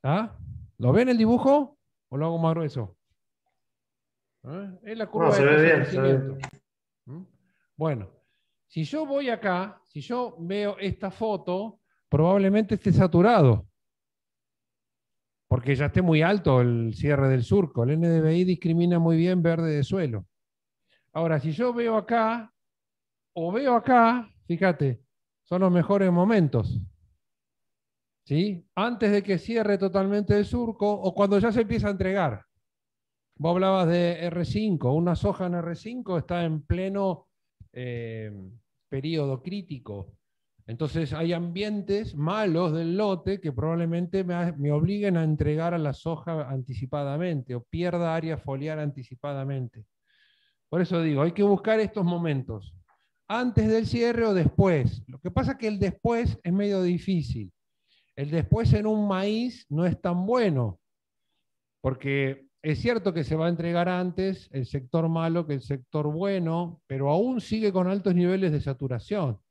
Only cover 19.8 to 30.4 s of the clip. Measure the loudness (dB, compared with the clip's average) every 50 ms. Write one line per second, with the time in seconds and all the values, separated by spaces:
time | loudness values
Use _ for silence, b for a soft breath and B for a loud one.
19.8 | 0 -2 -2 -2 -2 -2 -4 -6 -10 _ _ _ _ _ _ _ _ _ _ _
20.8 | _ _ _ _ _ _ _ -2 0 0 0 0 0 -2 -2 0 -2 -2 0 0
21.8 | 0 0 0 0 0 0 0 2 2 0 0 -4 -8 -14 _ _ _ _ _ _
22.8 | _ _ _ _ _ _ _ _ _ _ _ -6 -4 -2 -2 0 0 2 2 2
23.8 | 4 4 6 6 6 6 4 0 -4 -10 _ _ _ -6 -2 2 2 2 2 2
24.8 | 0 -2 -2 -4 _ _ _ _ _ _ _ _ _ _ -2 2 2 4 4 2
25.8 | 2 2 2 2 4 4 4 4 4 4 4 4 4 4 2 0 0 0 -4 -6
26.8 | -6 -8 _ _ _ _ _ _ _ _ _ _ _ _ _ _ _ _ _ _
27.8 | _ _ _ _ _ _ _ _ _ -2 0 0 0 0 -4 -8 -12 _ _ -2
28.8 | -2 -2 0 0 2 2 2 2 2 0 -2 -2 -2 -2 -2 0 2 2 2 2
29.8 | 0 0 0 0 0 2 0 0 2 2 2 2